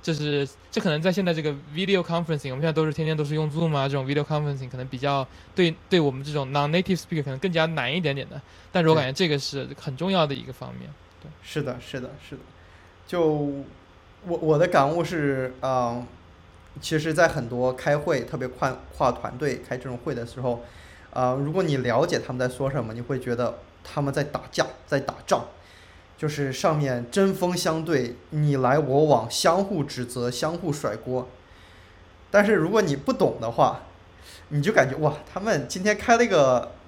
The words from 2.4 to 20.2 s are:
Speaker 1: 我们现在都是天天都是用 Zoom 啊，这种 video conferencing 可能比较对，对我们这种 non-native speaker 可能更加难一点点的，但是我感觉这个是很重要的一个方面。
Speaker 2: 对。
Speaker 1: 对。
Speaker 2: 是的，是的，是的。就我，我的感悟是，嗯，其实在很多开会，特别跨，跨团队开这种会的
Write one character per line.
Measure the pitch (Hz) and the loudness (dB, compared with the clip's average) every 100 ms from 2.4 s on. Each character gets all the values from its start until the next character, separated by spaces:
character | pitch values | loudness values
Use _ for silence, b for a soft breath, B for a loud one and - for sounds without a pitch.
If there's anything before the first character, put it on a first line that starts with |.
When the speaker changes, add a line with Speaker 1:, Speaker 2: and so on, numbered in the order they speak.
| 139 | -4
Speaker 1:
我 | |
们 | 127 | -2
现 | |
在 | 160 | 0
都 | 156 156 | 2 0
是 | |
天 | 147 | 0
天 | 156 156 | -2 -2
都 | |
是 | 143 | -2
用 | 156 156 | -2 -2
Zoom | 147 165 147 | 0 0 0
啊， | 135 | 0
这 | |
种 | 139 131 | -2 0
video | 143 | -2
conferencing | 147 151 147 139 127 | 0 -2 -2 -6 -8
可 | 127 | -10
能 | 131 | -8
比 | 127 | -4
较 | 139 139 131 B B - | 0 0 -2 B B 2
对， | 175 160 - | 2 2 0
对 | 180 | 2
我 | 147 | 2
们 | 131 | 0
这 | 143 | -6
种 | 147 131 | -4 0
non-native | 143 147 170 185 175 | 0 2 2 0 -2
speaker | - 160 | -2 -4
可 | 139 | -4
能 | 135 | -4
更 | 190 | -2
加 | 165 160 | 2 2
难 | 160 123 | 0 -2
一 | 165 | 0
点 | 156 | 0
点 | 139 - | -2 -6
的， | 143 B B B | -12 B B B
但 | 185 | 2
是 | 160 | 4
我 | |
感 | 160 | 4
觉 | 131 | 2
这 | 135 180 | 0 0
个 | 143 | 0
是 | - 139 131 139 | -2 -6 -8 -8
很 | - 131 | -10 -4
重 | 180 | 0
要 | 190 | 2
的 | 151 | 2
一 | 131 | 0
个 | 120 | -8
方 | 127 127 123 | -12 -12 -14
面。 | 123 143 - - | -16 -18 -20 -20
Speaker 2:
对。 | 151 | -20
Speaker 1:
对。 | 156 | -20
Speaker 2:
是 | - 156 | -8 -6
的， | 127 123 | -6 -8
是 | - 135 | -10 -10
的， | 127 147 - | -10 -14 -16
是 | 135 | -18
的。 | - B B B B B - | -18 B B B B B -8
就 | 180 160 151 143 139 143 - - - - - | 0 2 2 -2 -4 -10 -18 -20 -20 -20 -16
我， | 190 170 | -6 -2
我 | 156 151 | 2 4
的 | 175 | 6
感 | - 139 | 4 4
悟 | 170 | 2
是， | 160 175 143 135 127 127 | -2 0 0 0 -4 -4
嗯， | 135 127 120 120 123 - - - - - - 147 | -2 0 0 -4 -10 -16 -20 -20 -20 -20 -20 -14
其 | - 156 | -4 -2
实 | 160 | 0
在 | 156 165 | 4 4
很 | 160 117 | 4 -4
多 | 123 127 | 0 0
开 | 127 - 147 | 0 0 0
会， | 147 139 | 2 -2
特 | 117 135 | -2 -6
别 | 127 | -8
跨， | - 135 127 - - | -2 -4 -4 -12 0
跨 | 131 | 0
团 | 123 - 123 | 0 -8 -4
队 | 147 127 - | -4 -4 -6
开 | 127 | -8
这 | |
种 | 131 120 | -8 -8
会 | - | -6
的 | 123 | -6